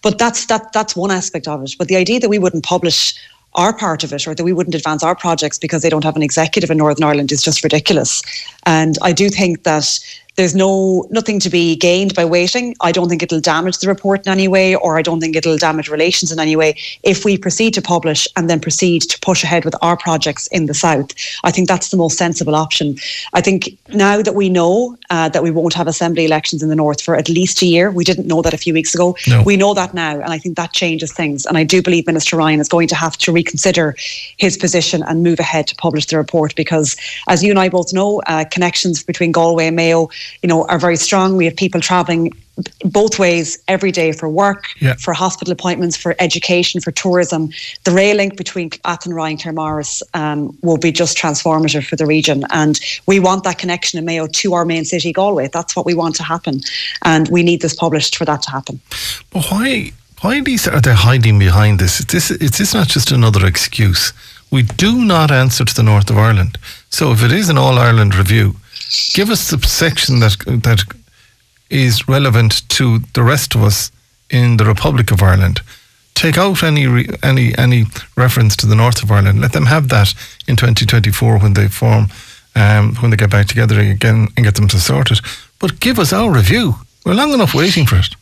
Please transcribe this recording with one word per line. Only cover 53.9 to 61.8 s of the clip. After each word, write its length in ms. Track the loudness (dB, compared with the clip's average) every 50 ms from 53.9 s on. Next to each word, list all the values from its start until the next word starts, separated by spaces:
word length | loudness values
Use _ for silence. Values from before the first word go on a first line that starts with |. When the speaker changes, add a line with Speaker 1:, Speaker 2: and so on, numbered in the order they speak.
| -6 -6
Speaker 1:
in 60 | -6
Mayo 200 | -4 -4 -4 -4
to 300 | -4 -4 -4 -2 0 0
our 100 | 0 0
main 180 | 0 -2 -4 -4
city, 300 | -4 -4 -4 -4 -2 -2
Galway. 340 | 0 0 0 0 0 -2 -4
That's 280 | -4 -6 -6 -4 -6
what 100 | -4 -2
we 80 | -2 -2
want 220 | -2 -2 -2 -4
to 80 | -6 -6
happen. 380 | -6 -6 -6 -4 -6 -6 -6 -6 -8 -8 -8 -8 -8 -10 -4 0
And 240 | 2 2 2 2 2
we 160 | 2 2 2
need 180 | 2 0 0
this 140 | -2 -4 -4
published 400 | -2 -2 -2 -2 -2 -2 -4 -4
for 100 | -4 -4
that 160 | -4 -4 -4
to 80 | -4 -8
happen. 300 | -10 -10 -10 -12 -16 -16 _ _ -14 -12 -10 -10 -12 -12 -14 _
Speaker 2:
But 160 | _ -6 -4 -2
why, 400 | -2 -2 -2 -2 -2 -4 -6 -8 -12 -18 _ _ _ -6
why, 180 | -4 -2 -2 0
Lisa, 340 | 0 -2 -2 -2 -2 0 0
are 80 | 2
they 140 | 4 6 6
hiding 420 | 6 6 6 4 6 4 4 6 6
behind 400 | 6 6 6 6 6 4 4
this? 220 | 4